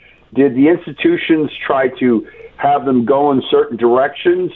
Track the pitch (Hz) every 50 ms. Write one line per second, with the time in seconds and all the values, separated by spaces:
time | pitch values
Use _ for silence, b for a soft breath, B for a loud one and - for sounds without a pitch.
0 | b b b b b b b 131 139 143 117 127 139 156 175 170 - 165 135 -
1 | - 165 170 165 - - 165 156 151 - - - - - 143 135 131 127 127 -
2 | 135 123 117 104 - B B B B B B - - 143 143 139 127 135 131 123
3 | 117 110 135 139 143 147 139 127 - - - 143 147 - 120 104 120 120 120 131
4 | 135 131 - - - 175 175 185 185 165 -